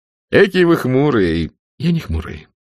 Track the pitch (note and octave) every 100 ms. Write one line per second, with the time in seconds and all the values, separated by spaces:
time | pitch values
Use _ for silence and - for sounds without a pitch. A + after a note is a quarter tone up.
0 | _ _ _ D3+ G3+ F3+ E3+ E3 B2+ C3
1 | D3 A#2+ F2 E2 D#2 - _ - E3 E3
2 | - D#2+ - D#2 - _